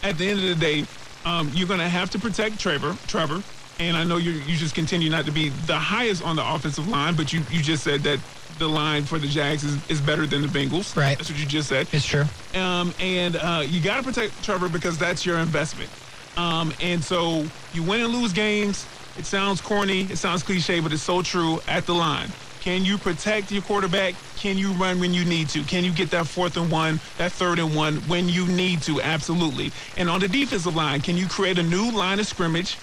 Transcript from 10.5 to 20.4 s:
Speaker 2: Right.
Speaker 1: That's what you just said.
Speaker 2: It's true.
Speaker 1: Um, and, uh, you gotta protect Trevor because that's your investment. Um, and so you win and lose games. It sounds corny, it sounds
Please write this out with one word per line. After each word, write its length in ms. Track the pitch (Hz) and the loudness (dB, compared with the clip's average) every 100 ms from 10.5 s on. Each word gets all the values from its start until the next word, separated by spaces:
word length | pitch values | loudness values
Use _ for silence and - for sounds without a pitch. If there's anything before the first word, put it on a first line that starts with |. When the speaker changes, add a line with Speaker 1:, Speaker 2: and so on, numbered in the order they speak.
| 139 139 156 208 - | 0 0 0 -2 0
Speaker 2:
Right. 220 | 139 139 | 2 2
Speaker 1:
That's 120 | 156 | -2
what 80 | 147 | -4
you 60 | 147 | 0
just 200 | 151 147 | 0 2
said. 180 | 135 - | 0 2
Speaker 2:
It's 140 | 151 - | 0 2
true. 200 | 143 147 - - | 2 2 -2 -6
Speaker 1:
Um, 400 | 185 185 180 175 151 | -2 0 2 0 -2
and, 360 | 185 185 175 165 | 0 0 2 0
uh, 280 | 160 165 143 | 0 0 0
you 160 | 175 | 2
gotta 220 | 165 240 | 2 0
protect 400 | 254 240 214 - | -2 -2 -2 -4
Trevor 260 | - 185 175 | -2 0 0
because 280 | 165 175 165 | 0 -2 0
that's 280 | 175 180 180 | 0 0 0
your 120 | 170 | 0
investment. 500 | 165 151 151 - - - - - - - | 2 0 -2 -4 -10 -12 -16 -16 -10 -4
Um, 360 | 175 165 160 160 | 0 0 0 -2
and 220 | 175 175 | -2 0
so 420 | 147 180 170 165 156 - - | 0 0 2 0 -2 -6 -8
you 100 | 170 | -4
win 180 | 165 214 | 0 2
and 120 | 233 | 2
lose 200 | 240 240 | 2 0
games. 520 | 175 214 208 202 196 - - - - | 2 2 2 0 -2 -8 -14 -14 -10
It 80 | - | -4
sounds 340 | 196 196 190 | 0 0 0
corny, 420 | - 202 196 190 | 0 2 2 2
it 140 | 190 185 | 0 -2
sounds 260 | 190 175 | 0 0